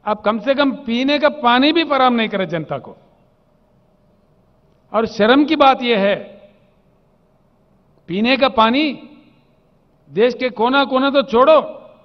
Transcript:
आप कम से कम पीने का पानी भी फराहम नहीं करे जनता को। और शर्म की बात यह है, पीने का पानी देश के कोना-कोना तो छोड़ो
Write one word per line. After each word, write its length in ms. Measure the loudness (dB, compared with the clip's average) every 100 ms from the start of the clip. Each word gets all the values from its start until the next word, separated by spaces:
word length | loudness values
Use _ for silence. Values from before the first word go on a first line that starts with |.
| -6
आप 160 | -4
कम 180 | -2 -4
से 160 | -2 0
कम 160 | 0
पीने 480 | -2 -6 -4 -2 0
का 100 | 0
पानी 440 | 0 0 2 2
भी 100 | 0
फराहम 300 | -2 0 0
नहीं 160 | 0 -2
करे 160 | -4 -4
जनता 320 | -6 -8 -10
को। 200 | -12 -20 _ _ _ _ _ _ _ _ _ _ _ _ _ _ _ _ _ _ _
और 120 | -4 -4
शर्म 400 | 0 2 4 2
की 100 | 4
बात 260 | 2 2
यह 180 | 0 0
है, 380 | 0 -2 -6 -20 -20 _ _ _ _ _ _ _ _ _ _ _ _ _ _ _ _
पीने 300 | -4 0 2
का 120 | 0
पानी 600 | 2 2 2 -2 -6 -16 -20 _ _ _ _ _ _ _ _ _
देश 240 | 0 0
के 160 | 0 -6
कोना-कोना 600 | -2 0 0 0 0 0
तो 120 | 0
छोड़ो 400 | 0 2 4 4 2 -14 -20 -20